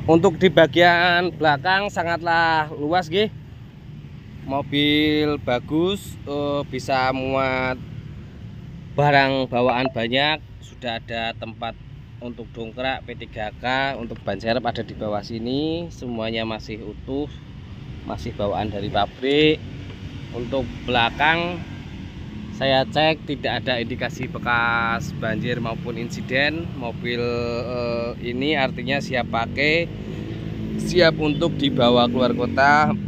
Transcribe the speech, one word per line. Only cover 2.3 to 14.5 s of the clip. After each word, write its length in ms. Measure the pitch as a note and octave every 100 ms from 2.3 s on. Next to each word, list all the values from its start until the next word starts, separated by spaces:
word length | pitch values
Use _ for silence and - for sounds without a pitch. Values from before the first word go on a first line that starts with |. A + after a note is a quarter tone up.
| E3 E3 D#3+ D3+ D#3
luas, 320 | D3 F3 D#3+
nggih. 240 | F3+ G#3+ - - - - - - - - - - -
Mobil 960 | - C#3 C#3+ C#3+ D3 D3 D3+ D3+ D3+ D3 A#2
bagus, 720 | B2 A#2+ D3+ F3+ G3 - - -
eh, 340 | C#3+ C#3+ C#3+ C#3+
bisa 400 | C3 B2+ C3+ B2+ C3
muat 640 | C3 C3+ C3 C3 C3 B2+ - - - - - - - - - - - -
barang 480 | D3 C#3 C3+ C3+ B2+
bawaan 400 | B2 B2 A#2+ C3 A#2
banyak. 480 | A#2 C3 D3 D#3 - -
Sudah 400 | - - B2 A2+
ada 320 | - A#2 A2+ A2+
tempat 400 | A2+ A2 A#2 A2+ - - - -
untuk 320 | A#2+ A#2+ G#2+
dongkrak, 560 | A#2 A2+ A2 C3 C3 -
P 80 | A#2
tiga 400 | A2+ A2+ G#2+ -
K, 400 | A#2+ C3 C3+ B2+
untuk 240 | A2+ A2 -
ban 160 | G2
serep 240 | A2+